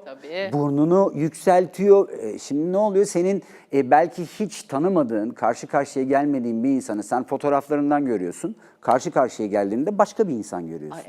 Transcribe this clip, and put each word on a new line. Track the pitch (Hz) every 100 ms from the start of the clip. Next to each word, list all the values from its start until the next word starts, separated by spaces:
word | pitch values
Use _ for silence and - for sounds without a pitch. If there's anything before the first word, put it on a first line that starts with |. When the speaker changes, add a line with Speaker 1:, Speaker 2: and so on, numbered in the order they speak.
Speaker 1:
Tabii. | - 135 143 175 196
Speaker 2:
Burnunu | 147 143 143 160 185 -
yükseltiyor. | 143 156 - - 180 185 - 202 196 - -
E, | 110 98
şimdi | - 143 170
ne | 190
oluyor? | 214 190
Senin, | 202 175 185 196 - - _
e, | 139 127
belki | 143 170 - 160
hiç | - 214 -
tanımadığın, | - 135 175 180 123 110 110
karşı | - 117 120 147
karşıya | 151 139 135
gelmediğin | 131 139 147 135 120 113
bir | 131
insanı | 135 - 104
sen | - 127
fotoğraflarından | 127 135 147 139 - 147 147 147 135
görüyorsun. | 107 87 92 - - - _
Karşı | - 120 175
karşıya | 147 123 - 107
geldiğinde | 104 101 113 165 208
başka | 202 - 202
bir |
insan | 120 98 90 82
görüyorsun. | 82 76 160